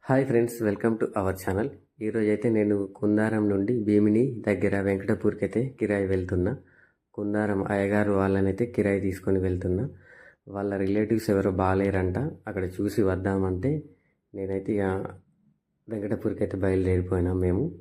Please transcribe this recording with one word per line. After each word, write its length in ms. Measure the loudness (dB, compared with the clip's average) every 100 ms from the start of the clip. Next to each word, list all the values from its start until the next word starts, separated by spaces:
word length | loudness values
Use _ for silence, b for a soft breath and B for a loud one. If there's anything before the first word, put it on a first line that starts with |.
హాయ్ 200 | 2 0 4
ఫ్రెండ్స్, 260 | 2 2 0 -2
welcome 280 | 0 -2 0
to 80 | -2 -2
our 140 | -2 -2
channel. 260 | -2 -2 -2 -8 _ _
ఈరోజైతే 420 | -4 0 0 2 2
నేను 260 | 2 2 0 -2 -2
కుందారం 460 | 2 2 2 2 2
నుండి 240 | 0 0 0 4
భీమిని 340 | 4 6 4 2 0 0
దగ్గర 280 | 2 2 0 0
వెంకటపూర్కి 560 | 0 0 0 0 0 -2
అయితే 140 | -2 -4 -4
కిరాయి 280 | -2 0 0
వెళ్తున్నా. 400 | 0 0 0 0 -2 b b b b _
కుందారం 460 | -8 -4 -2 0 0 0
అయ్యగారు 400 | 0 2 2 2 2
వాళ్ళనైతే 460 | 2 2 0 0 -2 0
కిరాయి 240 | 0 0
తీసుకొని 360 | -2 -4 -2 0
వెళ్తున్నా. 400 | 0 -2 -2 -2 -4 B B B B B -14
వాళ్ళ 160 | -6 -4 -2
రిలేటివ్స్ 440 | -2 0 0 0 2
ఎవరో 180 | 2 2 2
బాలేరంట, 580 | 2 2 2 2 0 0 -4 -6 -8
అక్కడ 160 | -6 -6 -4
చూసి 260 | -4 0 0
వద్దామంటే 600 | 0 0 0 0 -2 -2 -4 -6 B B B _
నేనైతే 380 | -10 -6 -6 -2 -2
ఇక 60 | 0 -2 -6 -12 _ _ _ _ _ _ -10
వెంకటపూర్కి 560 | -8 -4 -4 -4 -2 -4
అయితే 120 | 0
బయలుదేరిపోయినా 680 | 0 2 2 0 2 0 0 2
మేము. 200 | 2 2 -2 -6